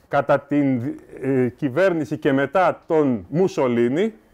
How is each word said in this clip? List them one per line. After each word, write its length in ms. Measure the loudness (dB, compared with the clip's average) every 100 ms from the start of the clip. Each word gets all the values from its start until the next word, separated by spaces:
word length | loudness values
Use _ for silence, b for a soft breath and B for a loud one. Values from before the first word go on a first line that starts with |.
| -4
κατά 320 | -2 2 0
την, 420 | 0 0 2 0 -4 -10 -16 -10
ε, 260 | -2 0 0
κυβέρνηση 720 | -2 -4 0 0 0 -4 -2
και 140 | 0
μετά 520 | 0 0 2 0 0 -2
τον 380 | 0 2 -2 -4
Μουσολίνη, 840 | -2 -2 0 0 2 0 0 -4 -6 _